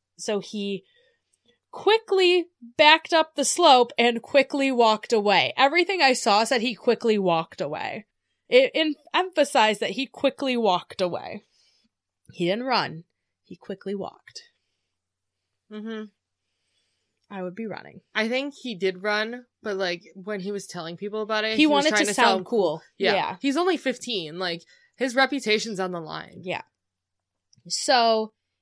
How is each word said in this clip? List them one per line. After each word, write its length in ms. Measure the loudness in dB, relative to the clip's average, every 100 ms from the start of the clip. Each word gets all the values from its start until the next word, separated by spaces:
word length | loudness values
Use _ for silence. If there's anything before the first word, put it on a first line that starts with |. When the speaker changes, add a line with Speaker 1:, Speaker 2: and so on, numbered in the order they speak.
| _ -14
Speaker 1:
So 220 | -6 -6
he 420 | -6 -8 -8 -8 -12 _ _ _ _ _ _ _ _
quickly 760 | -4 2 2 2 2 4 2 0 _ -6 4
backed 360 | 6 6 4
up 240 | 0 0 -2
the 80 |
slope 480 | -4 4 6 8 6 2
and 260 | 0 0
quickly 500 | 0 2 2 0 0
walked 400 | 4 4 2 0
away. 420 | 0 2 2 2 2
Everything 460 | 2 2 0 2
I 120 | 2
saw 280 | 2 2 2
said 200 | 2 0
he 120 | -2
quickly 420 | -4 -2 0 2 0
walked 440 | 2 0 -2 -8
away. 460 | -8 -8 -8 -10 -16 _ _ _ 2
It 240 | 4 4
em-, 220 | 2 -2 -4 _
emphasized 640 | -4 -2 0 0 2 2 0
that 120 | -4
he 160 | -6 -10
quickly 500 | -4 -4 -2 -4 -2
walked 440 | 0 0 -4 -6
away. 440 | -4 -6 -10 -14 -16 _ _ _ _ _ _ _ _
He 140 | -6 -4
didn't 180 | -2
run. 400 | -2 -2 -2 -8 -20 _ _ _
He 100 | -20 -20
quickly 380 | -14 -12 -8
walked. 480 | -8 -10 -14 _ -20 -20 _ _ _ _ _ _ _ _ _ _ _ _
Speaker 2:
Mm-hmm. 340 | -14 -10 -12 -12 _ _ _ _ _ _ _ _ _ _ _ -18
Speaker 1:
I 120 | -12
would 120 | -10
be 120 | -10 -10
running. 340 | -12 -16 -20 _
Speaker 2:
I 140 | -4 -2
think 260 | -4 -6
he 200 | -10 -12
did 280 | -4 -4 -2
run, 440 | -4 -2 -4 -8 -16 _
but, 140 | -8 -4
like, 260 | -4 -6 -10
when 260 | -16 -10 -8
he 120 | -6
was 140 | -8 -10
telling 300 | -12 -12 -10
people 260 | -8 -8
about 220 | -4 -4
it, 80 | 0
Speaker 1:
He 100 | 4
Speaker 2:
he 40 | 4
was 60 |
Speaker 1:
wanted 160 | 4 4
Speaker 2:
trying 120 | 2
Speaker 1:
to 40 | 2
Speaker 2:
to 60 |
Speaker 1:
sound 140 | 4 4
Speaker 2:
sound 180 | 4 0
Speaker 1:
cool. 360 | 0 2 0 -8 -4
Speaker 2:
Yeah. 160 | 0
Speaker 1:
Yeah. 220 | 2 0 -4
Speaker 2:
He's 160 | -2 0
only 200 | 0 0
fifteen. 600 | -2 -6 -6 -8 -8 -6
Like, 240 | -6 -6 -12 _ _ -6
his 200 | -4 0
reputation's 640 | 0 0 -2 -2 -2 -6
on 100 | -6
the 100 | -8
line. 400 | -10 -14 -14 -14
Speaker 1:
Yeah. 200 | -10 -10 -10 _ _ _ _ _ _ _ _ _ -10
So, 680 | -6 2 4 4 2 -2 _ _ _